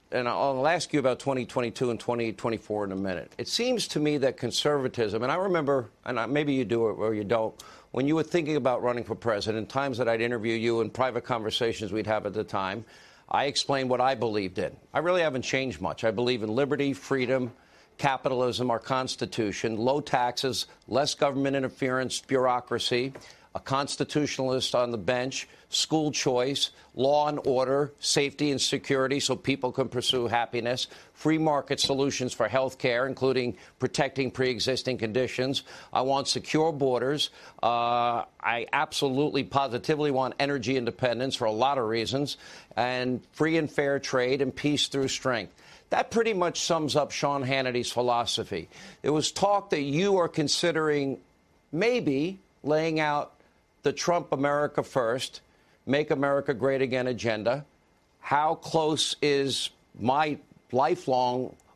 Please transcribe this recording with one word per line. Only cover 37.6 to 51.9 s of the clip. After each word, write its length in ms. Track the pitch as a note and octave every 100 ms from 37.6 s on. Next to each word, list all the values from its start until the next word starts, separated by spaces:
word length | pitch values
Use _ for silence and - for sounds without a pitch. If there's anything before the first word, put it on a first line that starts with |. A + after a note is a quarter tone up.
Uh, 600 | A#2 A#2+ A#2+ A#2+ A#2+ A#2 - -
I 260 | A2 A#2 -
absolutely, 720 | C#3+ D3+ - C#3+ C3 D3 C#3
positively 640 | A2+ C#3 C3+ A#2+ - D3+ D3+
want 240 | C3 B2+ -
energy 380 | C#3 C#3+ C3
independence 600 | C3 A#2 - B2+ A#2 C3
for 100 | -
a 60 | A2
lot 260 | G#2+ C3 C#3
of 100 | A2
reasons, 480 | A#2 G#2+ C3+ C#3+ - - - -
and 500 | G#2+ B2 B2+ B2+ A#2+ -
free 240 | - D#3+
and 160 | E3 C#3+
fair 280 | - C#3 C#3
trade 420 | - B2+ B2 C#3+
and 120 | C3
peace 340 | - D3 C#3+ -
through 200 | C#3 C3
strength. 460 | - C3 A#2 E2+ - - - _
That 200 | - -
pretty 220 | A3 A3+
much 260 | F#3+ F3 -
sums 380 | - E3 D3 D3
up 140 | C#3
Sean 320 | - C#3+ C#3+
Hannity's 480 | C3 C3+ C3 B2 A2+
philosophy. 760 | A#2 B2 A#2+ G#2 A2+ G2 F2 - - - -
There 120 | -
was 180 | D3+ -
talk 380 | - G3 G3+ G3
that 120 | D#3
you 360 | C#3 D3 G3+ F#3+
are 100 | E3
considering 920 | - C#3+ - F3 D#3+ D#3 D3 C3+ - - _ _ _ _
maybe 680 | D#3 A3+